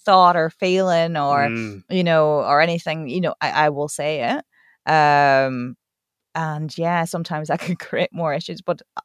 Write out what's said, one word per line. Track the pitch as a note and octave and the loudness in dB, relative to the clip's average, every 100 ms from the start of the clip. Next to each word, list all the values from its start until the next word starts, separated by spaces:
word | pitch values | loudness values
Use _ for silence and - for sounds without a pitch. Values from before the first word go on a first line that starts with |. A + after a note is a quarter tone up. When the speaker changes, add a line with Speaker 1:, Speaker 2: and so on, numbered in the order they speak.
Speaker 1:
thought | - F#3 F3+ F3 | 4 6 6 4
or | E3 | -2
feeling | - F#3 F#3 F#3 E3+ E3 D#3 | -2 0 2 2 2 0 0
or, | C#3+ C#3+ C#3+ | 0 0 0
Speaker 2:
Mm. | A2+ A2 G2+ - | -2 -6 -10 -6
Speaker 1:
you | F#3 | -2
know, | E3+ D#3+ D3+ D3 | 2 2 2 2
or | A2 C#3+ | 2 2
anything, | E3 E3+ E3+ D#3+ C#3+ | 2 -2 -6 -8 -6
you | E3+ | -4
know, | E3+ - | -4 -4
I, | C#3+ D3 D3+ | -4 0 0
I | |
will | C#3+ D3 | 0 -6
say | - D3 D3+ | -6 -6 -4
it. | A#2+ - - _ _ _ - | -4 -6 -8 _ _ _ 0
Um, | D#3 D3 C#3+ C#3+ C3+ C3+ B2+ B2+ - _ _ _ _ _ | 4 4 6 6 4 2 -2 -8 -12 _ _ _ _ _
and | D#3+ D#3+ D3+ D#3 - | -8 -6 -6 -8 -4
yeah, | E3 F3 | -2 -2
sometimes | E3 F3 E3 D3+ D#3 | -2 -6 -6 -8 -4
that | C#3+ | -4
<laughs> | - | -4
can | F3 | -6
create | - - F3 | -6 -4 -4
more | E3 D#3+ | -4 -4
issues, | C#3+ - E3 | -4 -8 -10
but | - E3+ _ - | -8 -8 _ -12